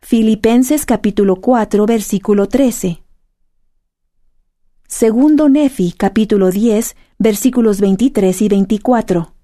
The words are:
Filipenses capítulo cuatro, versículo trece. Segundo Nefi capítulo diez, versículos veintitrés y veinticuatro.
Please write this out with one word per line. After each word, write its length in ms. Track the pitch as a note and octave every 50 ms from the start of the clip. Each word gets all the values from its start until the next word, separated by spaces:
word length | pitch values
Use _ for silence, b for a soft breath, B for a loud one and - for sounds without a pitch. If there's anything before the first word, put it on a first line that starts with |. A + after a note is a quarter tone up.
Filipenses 840 | _ - - A3+ A3 A3 A3 G#3+ - A3+ A3+ A#3+ C4 B3+ D4+ D4+ -
capítulo 520 | - B3+ G#3 - G#3+ G3+ - G#3 G3 F#3
cuatro, 500 | F#3 - - B3+ A#3+ G#3+ G#3 - B3 G#3
versículo 600 | G#3+ A#3 A3+ G3 - - G3 - - G#3 G3+ G3+ G3
trece. 560 | - B3+ C#4 B3+ A3 - - F#2 E2+ - - _ _ _ _ _ _ _ _ _ _ _ _ _ _ _ _ _ _ _ _ _ _ _ _ _ _ _ _ _ _ _ _ _ _ _ _ _
Segundo 600 | - - - A3 G#3+ A#3 C4+ D4+ D4+ C#4+ D4+ D4
Nefi 440 | C4+ D4 D4+ C#4 C4+ - F#3 F3 -
capítulo 580 | _ - G3 G3 A3+ - G3 G#3+ G3+ F#3+ F#3
diez, 460 | F3+ G3+ G#3+ A#3+ G#3+ G#3 A#3 - - _ _ _ _ _
versículos 640 | - A3+ G#3+ G3+ - C4 B3+ B3 A3+ A3 G#3 F#3+
veintitrés 640 | G#3 G3 F#3+ F#3+ A3 C4+ - A3+ G3 F#3 F#3 F#3 G#3+
y 60 | G#3+
veinticuatro. 840 | G3+ G3 G3 F#3+ A3 G#3 G#3 - B3+ A#3 F3 - F#3+ F3 E3 - _ _